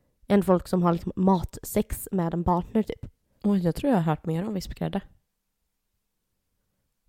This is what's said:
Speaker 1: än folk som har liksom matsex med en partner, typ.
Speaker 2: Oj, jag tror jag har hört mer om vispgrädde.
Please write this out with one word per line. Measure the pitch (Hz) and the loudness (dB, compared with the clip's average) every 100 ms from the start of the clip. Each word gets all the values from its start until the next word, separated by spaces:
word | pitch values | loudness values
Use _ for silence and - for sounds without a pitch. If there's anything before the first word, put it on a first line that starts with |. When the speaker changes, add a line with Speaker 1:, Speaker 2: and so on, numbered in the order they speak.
| _ _ - | _ _ 2
Speaker 1:
än | 202 | 2
folk | 185 180 - | 4 2 2
som | 185 | 2
har | 175 | 2
liksom | 170 - - | 2 -2 0
matsex | 185 185 - - - 214 - - - | 2 2 0 -12 -6 -4 -4 -8 -6
med | 190 165 | -4 -2
en | 170 | -2
partner, | 175 175 175 220 | 0 0 0 -2
typ. | - - - _ _ _ | -2 -8 -14 _ _ _
Speaker 2:
Oj, | 208 196 | 0 2
jag | 175 - | 0 0
tror | 285 | 0
jag | 208 | 2
har | |
hört | 160 156 165 | 2 -2 -2
mer | 160 214 | -4 -4
om | |
vispgrädde. | 196 - - 165 196 - _ _ _ _ _ _ _ _ _ _ _ _ _ _ _ _ _ _ _ | -6 -8 -6 -6 -6 -10 _ _ _ _ _ _ _ _ _ _ _ _ _ _ _ _ _ _ _